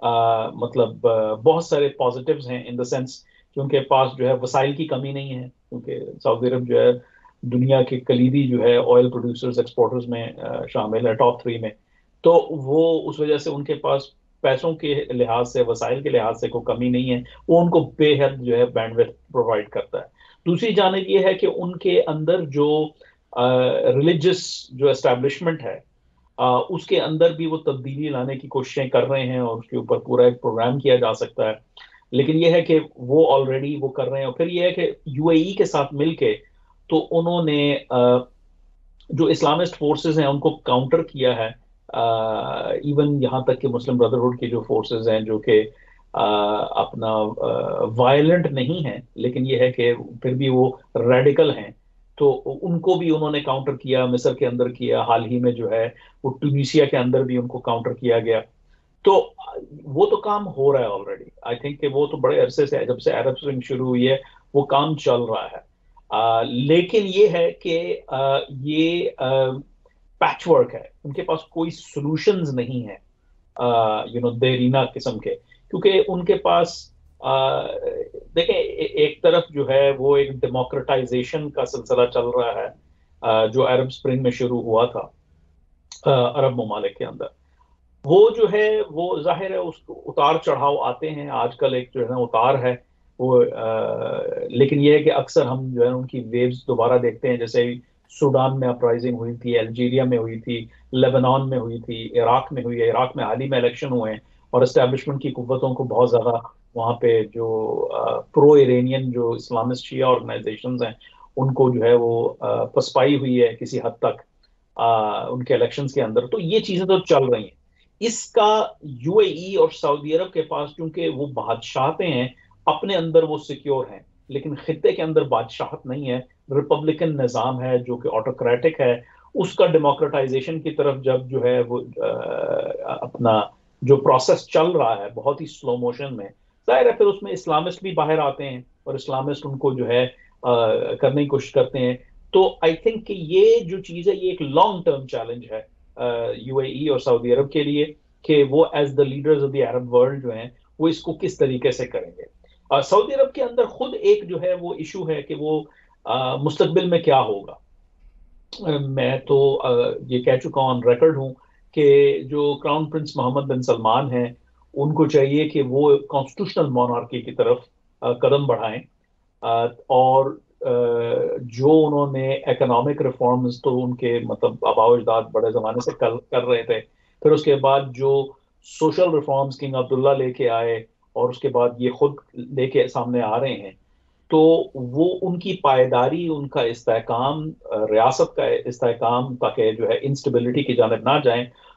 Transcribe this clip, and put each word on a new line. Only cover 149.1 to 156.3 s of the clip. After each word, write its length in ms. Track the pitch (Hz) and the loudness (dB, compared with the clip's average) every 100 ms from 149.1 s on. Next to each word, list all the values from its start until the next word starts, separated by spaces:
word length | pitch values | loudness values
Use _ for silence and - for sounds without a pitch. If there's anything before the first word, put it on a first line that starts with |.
| 143 143 147 | -2 0 2
of 100 | 135 | 0
the 140 | 135 117 | -2 -2
Arab 160 | 123 | -2
world 320 | 123 123 131 | 0 2 2
जो 160 | 139 127 | 0 -8
हैं, 260 | 110 123 _ _ - | -10 -12 _ _ -2
वो 80 | 160 | -2
इसको 240 | 156 135 | -2 -8
किस 260 | - 190 - | -6 -8 -2
तरीके 340 | 135 123 135 | -2 0 -2
से 140 | 120 123 | -2 -6
करेंगे। 380 | 95 87 - - _ _ _ _ | -8 -10 -18 -20 _ _ _ _
अ, 80 | 139 | -2
Saudi 320 | 139 208 - | 4 2 2
Arab 200 | 269 269 | 2 0
के 80 | 294 | 0
अंदर 240 | 247 240 233 | -2 0 2
खुद 280 | - 262 | 2 2
एक 300 | - 196 208 | 0 2 2
जो 140 | 180 170 | 0 -4
है 160 | 180 | -2
वो 200 | 175 175 | -4 -6
issue 300 | - 156 190 | -8 -10 -8
है 180 | 160 151 | -6 -6
कि 120 | 139 | -6
वो, 360 | 156 151 156 151 _ _ _ 101 | -6 -2 -4 -4 _ _ _ -6
अ, 300 | 123 127 | -4 -2